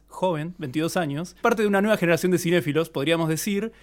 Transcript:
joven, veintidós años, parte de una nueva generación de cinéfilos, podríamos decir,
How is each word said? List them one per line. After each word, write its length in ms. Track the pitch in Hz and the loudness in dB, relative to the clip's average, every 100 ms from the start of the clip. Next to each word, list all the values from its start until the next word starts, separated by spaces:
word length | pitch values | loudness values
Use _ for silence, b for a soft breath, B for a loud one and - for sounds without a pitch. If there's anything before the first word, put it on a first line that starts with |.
| _ | _
joven, 460 | - 185 156 165 175 | -4 -2 -2 -6 -10
veintidós 380 | 147 151 160 185 | -8 -4 -2 -2
años, 400 | 156 143 175 - | -4 -4 -8 -2
parte 220 | 233 226 | -2 2
de 60 | 208 | 2
una 140 | 196 | 2
nueva 160 | 208 208 | 2 2
generación 340 | 170 165 180 | 2 2 2
de 60 | 175 | 2
cinéfilos, 500 | 180 175 151 147 165 | 2 0 2 -2 -2
podríamos 380 | 135 143 165 160 | -2 0 0 0
decir, 420 | 160 214 196 226 B | -2 -2 -2 -4 B